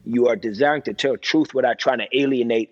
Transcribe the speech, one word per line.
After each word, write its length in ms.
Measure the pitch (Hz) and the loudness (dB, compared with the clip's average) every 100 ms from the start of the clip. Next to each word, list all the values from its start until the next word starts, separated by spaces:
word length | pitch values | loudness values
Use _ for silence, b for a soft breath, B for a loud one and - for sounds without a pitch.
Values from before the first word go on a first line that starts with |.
you 240 | - 120 120 | -4 0 2
are 80 | 110 | 0
desiring 460 | 113 101 143 151 | -4 0 0 0
to 100 | 131 | -4
tell 240 | 101 139 120 | -4 -2 -2
truth 380 | - 160 143 | 0 0 0
without 240 | 131 123 113 | 0 0 0
trying 200 | 143 123 | 0 -2
to 80 | 104 | 0
alienate 560 | 131 139 131 117 113 110 | 0 0 0 0 0 -2